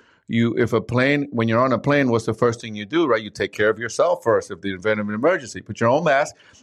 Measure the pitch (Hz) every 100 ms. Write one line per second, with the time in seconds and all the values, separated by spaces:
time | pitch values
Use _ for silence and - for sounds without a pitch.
0 | _ _ - 113 117 - 117 117 - 123
1 | 131 147 139 117 113 113 131 117 135 143
2 | 131 117 113 110 120 113 117 104 101 156
3 | 160 113 107 - 101 - 104 107 117 -
4 | 156 180 - 104 - 92 98 95 101 107
5 | 104 107 139 180 120 95 - 107 117 135
6 | 170 135 151 - _ -